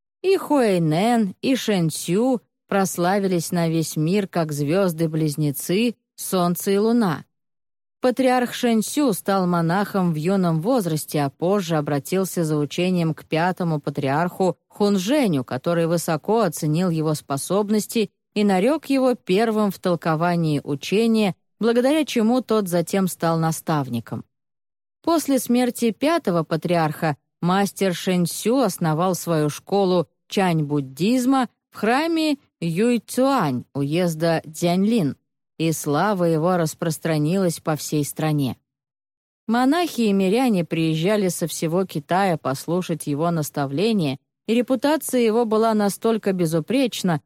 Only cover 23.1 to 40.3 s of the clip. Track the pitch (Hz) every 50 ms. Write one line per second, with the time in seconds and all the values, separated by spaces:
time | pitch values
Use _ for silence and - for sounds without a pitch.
23.1 | - - - 165 165 165 160 160 160 - - - 160 147 135 131 120 117 - -
24.1 | 120 104 - _ _ _ _ _ _ _ _ _ _ _ _ _ _ _ _ 311
25.1 | 339 320 - - 277 247 - - 240 247 254 240 - - 240 233 - - - 294
26.1 | 339 330 - 208 175 170 156 - 165 156 - 170 175 170 160 151 156 - - 160
27.1 | 139 - _ _ _ _ - 175 185 196 202 190 - - 196 190 170 - - 190
28.1 | 180 180 175 165 - - - 214 240 277 247 190 - - 175 160 156 151 180 190
29.1 | 175 - - 170 165 156 151 147 - - - - - 202 196 185 180 175 160 -
30.1 | _ _ _ - - 208 190 180 165 160 151 139 147 147 139 131 131 135 165 214
31.1 | 254 262 240 254 269 269 247 - _ _ _ _ - - - 214 240 277 320 339
32.1 | 330 320 311 302 285 - _ _ _ - 165 170 160 175 220 247 240 226 - -
33.1 | - - 262 269 285 254 180 143 127 120 - - - 143 143 143 151 175 185 170
34.1 | 160 156 170 165 165 156 - - 160 - 170 175 170 185 196 214 240 233 160 135
35.1 | 117 - _ _ _ _ _ _ _ - 160 165 156 - - 151 143 151 180 214
36.1 | 208 180 175 170 165 156 156 180 185 175 165 156 - - 170 165 151 - - 165
37.1 | 160 151 147 151 180 196 190 175 160 - - 165 156 143 - - 156 151 143 -
38.1 | - - 156 156 151 147 139 120 - - _ _ _ _ _ _ _ _ _ _
39.1 | _ _ _ _ _ _ _ - 220 240 254 269 294 349 359 302 - 240 233 208
40.1 | 196 196 190 185